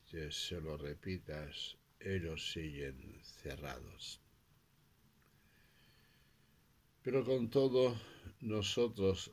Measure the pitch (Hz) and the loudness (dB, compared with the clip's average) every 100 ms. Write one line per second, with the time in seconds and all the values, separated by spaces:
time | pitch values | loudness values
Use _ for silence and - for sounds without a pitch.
0 | - 82 76 - - 87 78 76 71 73 | -12 -8 -6 -6 -4 -4 -4 -6 -6 -6
1 | 98 92 - 76 76 - - - _ _ | -4 -6 -4 -8 -8 -8 -8 -10 _ _
2 | 98 95 82 78 - 85 78 71 69 65 | -2 -2 -2 -4 -4 -4 -6 -4 -6 -8
3 | 64 - - - 73 69 71 64 98 92 | -14 -16 -18 -12 -10 -8 -8 -8 -12 -12
4 | - - _ _ _ _ _ _ _ _ | -12 -14 _ _ _ _ _ _ _ _
5 | _ _ _ _ _ _ - _ - _ | _ _ _ _ _ _ -20 _ -20 _
6 | _ _ _ _ _ _ _ _ _ _ | _ _ _ _ _ _ _ _ _ _
7 | 127 131 120 131 113 139 135 127 127 113 | 0 2 4 2 6 6 8 8 6 4
8 | - - - - 113 107 98 - 120 101 | -8 -16 -16 -8 -2 0 2 4 4 4
9 | 95 92 - | 4 4 -2